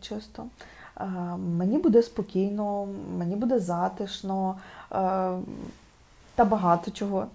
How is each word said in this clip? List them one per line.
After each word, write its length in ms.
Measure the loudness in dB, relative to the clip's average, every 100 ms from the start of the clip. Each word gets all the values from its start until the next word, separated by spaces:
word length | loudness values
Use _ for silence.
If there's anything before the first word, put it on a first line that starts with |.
чисто. 440 | -10 -12 -12 -16 -16 -16 -20 -20 -20 -10
Е, 60 | -6 -4 -4 -4
мені 400 | -2 0 2 4
буде 260 | 8 8
спокійно, 840 | 6 -2 -2 0 0 0 -2 -2 -4 -8 -8 -4
мені 180 | -2 -2
буде 240 | 2 0
затишно, 960 | 0 0 -2 -2 -8 -6 -4 -2 -2 -4 -12 -18 -6
е, 40 | 0 0 2 0 -2 -6 -10 -12 -16 -20 -20 -20 -20 -6 4
та 100 | 4
багато 460 | 6 4 4 2
чого, 360 | -6 -2 -2 -4